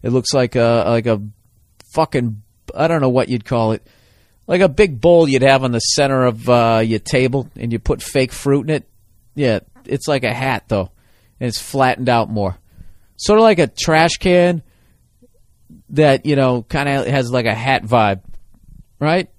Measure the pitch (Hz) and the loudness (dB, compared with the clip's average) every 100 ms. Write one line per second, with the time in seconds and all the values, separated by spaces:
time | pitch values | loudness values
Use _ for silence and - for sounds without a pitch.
0 | 113 127 - 139 123 127 117 117 95 117 | 0 -2 0 -2 0 0 2 2 2 0
1 | 113 107 104 - _ _ _ _ _ - | 0 -2 -4 -18 _ _ _ _ _ -4
2 | 160 139 120 107 _ _ - - 160 165 | -2 -2 -4 -8 _ _ -16 -4 0 0
3 | 131 127 - 120 - 120 113 110 _ _ | 0 0 -2 -4 -4 -2 0 -2 _ _
4 | _ _ _ _ - 180 190 139 202 123 | _ _ _ _ -4 0 2 2 0 2
5 | 165 170 160 135 135 135 131 117 - - | 4 6 4 4 4 4 2 -2 -2 0
6 | 139 131 127 113 120 120 117 113 113 110 | 0 2 0 0 2 2 4 2 0 -2
7 | - 131 127 135 123 - 117 113 - - | -2 0 0 -2 -8 -10 -6 -4 -4 -4
8 | - 139 131 - 139 139 151 156 - _ | -2 -2 -2 -4 0 0 0 -6 -6 _
9 | _ _ _ - 135 104 - - - 135 | _ _ _ -4 -2 -2 -6 -20 -8 -6
10 | - 139 123 117 135 120 _ 107 92 _ | -2 -2 -2 -4 -4 -6 _ -4 -4 _
11 | _ _ _ _ 123 - - 135 131 - | _ _ _ _ -8 -8 -8 -2 0 0
12 | 127 120 101 107 98 90 _ - - - | 0 0 0 -4 -4 -8 _ -20 -20 -20
13 | _ _ - 214 226 180 143 - - 156 | _ _ 0 4 4 4 0 -2 0 2
14 | 165 - 190 180 175 170 - _ _ _ | 2 0 2 2 2 0 -8 _ _ _
15 | _ _ _ _ _ _ _ - _ 147 | _ _ _ _ _ _ _ -20 _ 2
16 | 151 135 151 139 131 123 113 151 143 139 | 4 2 0 0 0 0 -4 -4 -2 -2
17 | - 139 120 123 113 107 127 131 107 120 | -2 -2 -2 -2 -2 -2 -2 -2 2 2
18 | 107 98 - - - - - - - _ | 2 -2 -8 -18 -18 -20 -20 -20 -20 _
19 | 147 175 - | -2 -2 -4